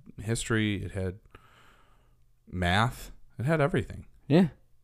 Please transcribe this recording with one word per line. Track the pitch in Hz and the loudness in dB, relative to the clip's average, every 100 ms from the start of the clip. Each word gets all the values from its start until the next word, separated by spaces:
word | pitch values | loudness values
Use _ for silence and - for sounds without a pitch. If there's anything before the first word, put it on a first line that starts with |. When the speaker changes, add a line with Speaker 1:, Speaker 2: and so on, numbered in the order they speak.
| - - | -20 -12
Speaker 1:
history, | 101 117 - 113 107 98 | -4 -4 0 2 2 0
it | 98 | -4
had | 101 92 98 - - - - - - - - _ _ _ _ - | -4 -4 -6 -16 -20 -20 -20 -20 -20 -20 -20 _ _ _ _ -10
math, | 90 87 95 117 - - - - - | -2 2 2 2 -2 -16 -18 -20 -6
it | 123 | -2
had | 160 | 2
everything. | 143 147 - - - - - | 2 0 -4 -10 -16 -14 2
Speaker 2:
Yeah. | 151 170 - - - | 4 4 0 -20 -20